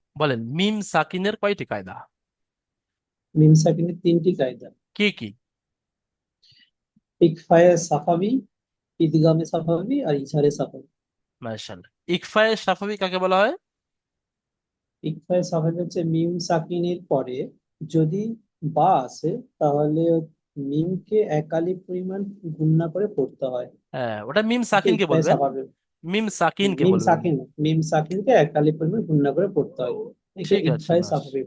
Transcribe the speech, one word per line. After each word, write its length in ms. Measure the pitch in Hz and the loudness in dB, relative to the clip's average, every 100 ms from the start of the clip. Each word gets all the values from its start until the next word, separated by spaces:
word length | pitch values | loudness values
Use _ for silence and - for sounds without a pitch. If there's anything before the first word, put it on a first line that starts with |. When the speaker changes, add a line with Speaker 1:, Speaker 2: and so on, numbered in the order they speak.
| _ - | _ -2
Speaker 1:
বলেন, 240 | 151 120 117 151 | -2 -2 -4 -2
মিম 200 | 202 214 190 | -2 -2 -2
সাকিনের 440 | 165 151 185 196 214 | 0 0 -2 -4 -2
কয়টি 280 | 202 202 - | -2 -2 -6
কায়দা? 300 | 104 95 107 - _ _ _ _ _ _ _ _ _ _ _ _ 156 | -8 -8 -16 -18 _ _ _ _ _ _ _ _ _ _ _ _ 4
Speaker 2:
মিম 180 | 156 156 | 8 8
সাকিনের 420 | 170 160 170 170 | 6 2 -2 -2
তিনটি 300 | 180 170 175 | 0 2 2
কায়দা। 360 | 170 131 120 120 _ _ - | 0 -2 -6 -18 _ _ -2
Speaker 1:
কি 120 | 208 | -2
কি? 180 | - 110 - _ _ _ _ _ _ _ _ _ _ _ _ _ _ _ _ _ - | -2 -10 -14 _ _ _ _ _ _ _ _ _ _ _ _ _ _ _ _ _ 2
Speaker 2:
ইকফায়ে 500 | 170 160 - 170 175 165 - | 2 2 4 6 8 6 2
সাফাবি, 440 | 147 - 170 202 262 - _ _ _ _ - | -2 0 0 0 -2 -4 _ _ _ _ -2
ইদগামে 460 | 165 156 160 160 160 | 0 4 4 4 0
সাফাবি 520 | 170 160 165 202 285 208 | -4 -2 -2 -2 -4 -2
আর 80 | 143 | -4
ইজহারে 360 | 135 151 147 | -2 0 2
সাফাবি। 380 | 143 131 135 - _ _ _ _ _ | 0 -6 -10 -20 _ _ _ _ _
Speaker 1:
মাশাআল্লাহ। 480 | 117 110 - 92 - _ - 175 | -12 -10 -12 -16 -20 _ -4 -4
ইকফায়ে 380 | - 214 220 214 | -2 2 2 2
সাফাবি 380 | - 180 202 214 | -2 -2 -4 -6
কাকে 200 | 185 185 | -4 -2
বলা 180 | 185 185 | 2 4
হয়? 160 | 220 359 _ _ _ _ _ _ _ _ _ _ _ _ _ _ | 2 0 _ _ _ _ _ _ _ _ _ _ _ _ _ _
Speaker 2:
ইকফায়ে 400 | 156 156 - 180 | -10 -8 -2 -2
সাফাবি 340 | 170 165 165 170 | 0 0 0 -2
হচ্ছে 200 | 170 - | -4 -4
মিম 280 | 165 160 170 175 | -2 0 0 -2
সাকিনের 600 | - 165 160 175 175 175 - | -2 -2 -2 -4 -4 -4 -2
পরে 280 | 143 127 127 - - _ - | -2 -2 -6 -8 -12 _ -16
যদি 420 | - 160 156 190 220 226 _ _ 151 147 | -4 0 0 0 -6 -8 _ _ -4 0
বা 140 | 175 165 | 2 2
আসে 280 | 127 - 156 240 - - | 0 -6 -6 -6 -10 -2
তাহলে 460 | 151 143 151 156 165 165 160 _ _ - 139 | 0 2 0 2 2 2 -2 _ _ -10 -4
মিমকে 500 | 147 170 185 - 214 196 151 | -2 -2 -4 -2 0 0 0
একালি 340 | 151 160 170 185 - | -2 -2 -2 -6 -8
পরিমাণ 360 | 180 185 190 202 - 165 156 | -8 -6 -8 -8 -10 -10 -2
গুণনা 280 | 156 160 165 | 2 2 0
করে 160 | 180 208 - | -2 -4 -2
পড়তে 300 | 127 - 131 | -6 -4 -6
হয়। 240 | 123 127 _ _ | -6 -8 _ _
Speaker 1:
হ্যাঁ, 260 | 139 120 107 | -8 -6 -6
ওটা 180 | 110 170 | -4 -2
মিম 220 | 220 240 | 0 0
Speaker 2:
একে 60 | 233 | 0
Speaker 1:
সাকিনকে 340 | 202 196 180 175 | 0 2 2 2
Speaker 2:
ইকফায়ে 60 | |
Speaker 1:
বলবেন। 200 | 160 156 | 2 2
Speaker 2:
সাফাবি। 300 | 135 139 135 131 _ _ _ | 2 0 -2 -10 _ _ _
Speaker 1:
মিম 220 | 160 202 220 - | -6 -4 -2 0
সাকিনকে 440 | 165 - 196 180 | -2 0 0 2
Speaker 2:
মিম 100 | 175 | 2
Speaker 1:
বলবেন। 140 | - - | 4 4
Speaker 2:
সাকিন, 280 | 123 175 135 - - | 2 2 -4 -4 -4
মিম 200 | 151 160 | 0 0
সাকিনকে 500 | 156 160 156 190 214 226 | 0 0 -2 -2 2 4
একালি 280 | 151 151 151 - | 4 2 0 0
পরিমাণ 240 | 160 220 170 | -2 -2 0
গুণনা 240 | 151 143 | 2 2
করে 140 | 139 196 160 | 0 -2 -2
পড়তে 240 | 123 - | -4 -4
হয়, 140 | 123 - - - _ 190 | -6 -6 -10 -14 _ -10
একে 120 | 180 | 0
Speaker 1:
ঠিক 140 | 208 | 0
আছে, 40 | 160 | 2
Speaker 2:
ইকফায়ে 340 | 120 - 170 | -2 0 0
Speaker 1:
মাশাআল্লাহ। 80 | - | 0
Speaker 2:
সাফাবি 320 | 147 139 135 | -4 -4 -8